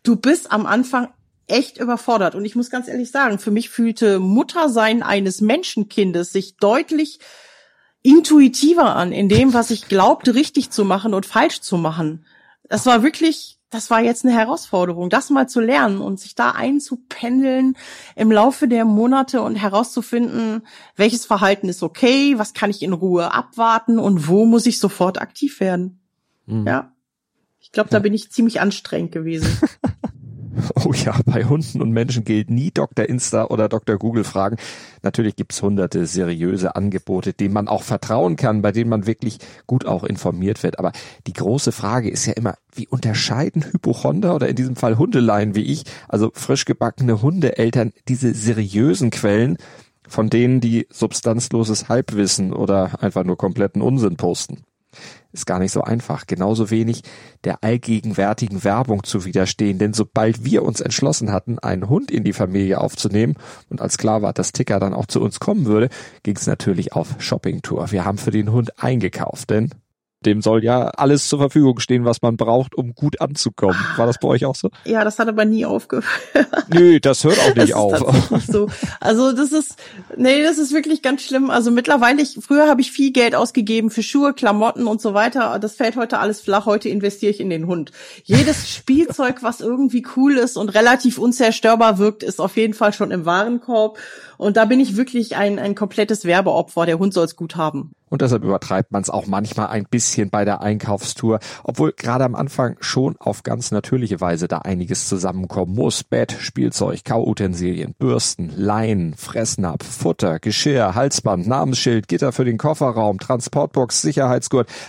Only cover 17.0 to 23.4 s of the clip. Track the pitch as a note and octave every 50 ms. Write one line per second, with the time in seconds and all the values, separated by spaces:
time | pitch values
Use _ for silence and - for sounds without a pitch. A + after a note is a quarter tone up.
17 | - - - - - A#3 B3 C4 C4+ C4 C4 C4 C4 C4 B3+ - - - - -
18 | - - - - A3 A3 G#3+ G#3 A3 C4+ C4 - D4 A#3 A#3+ A#3 A3 A3 G#3 G#3+
19 | A#3 B3 C4+ C4+ C4 C4 - A#3 G#3+ A#3 A3 G3 G#3 G3 G3 G#3 A#3+ - - A#3+
20 | A3 - A#3+ A#3+ A#3+ - - A#3 A3+ A3 G#3+ A3+ A3 - - - - - _ -
21 | G#3 A#3 A#3 A#3 - - G#3+ F#3 G#3+ F#3+ G3+ G3+ - F3+ F3+ - E3 D#3 - -
22 | C4 A#3+ C4 C#4 C#4 C#4+ C4+ A3 G#3 - - - A3 G3+ G3+ - - F#3 F#3 D#3+
23 | F#3 F#3 F3+ F3 E3+ - - -